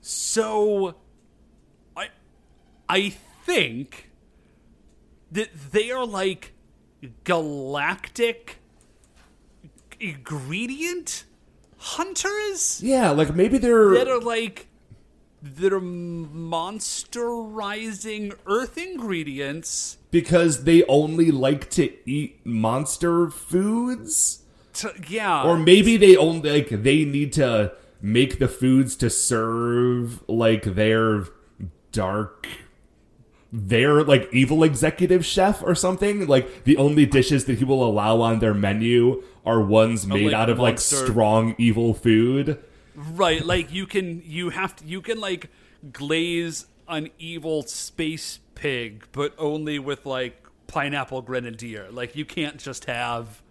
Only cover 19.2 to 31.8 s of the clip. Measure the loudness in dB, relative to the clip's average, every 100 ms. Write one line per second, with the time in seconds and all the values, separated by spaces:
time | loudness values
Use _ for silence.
19.2 | -6 -8 -8 -8 -8 -8 -10 -12 _ 0
20.2 | 2 2 4 0 4 6 6 4 2 2
21.2 | 2 4 2 0 -4 -2 -2 -2 -6 -6
22.2 | -6 _ -6 -2 0 0 -4 -4 0 2
23.2 | 0 -4 -4 -2 0 -2 -4 -6 -6 -2
24.2 | -2 -4 _ _ _ -10 -10 -12 -10 -6
25.2 | -2 0 2 2 8 8 8 6 10 10
26.2 | 8 0 0 0 0 -2 2 2 2 -2
27.2 | -2 0 2 2 0 -4 _ _ -2 2
28.2 | 2 0 -4 0 2 2 2 0 -2 -2
29.2 | -2 -2 -2 -2 -2 0 0 0 -4 -10
30.2 | -6 0 2 2 0 0 2 4 2 0
31.2 | -4 -14 _ _ -16 -16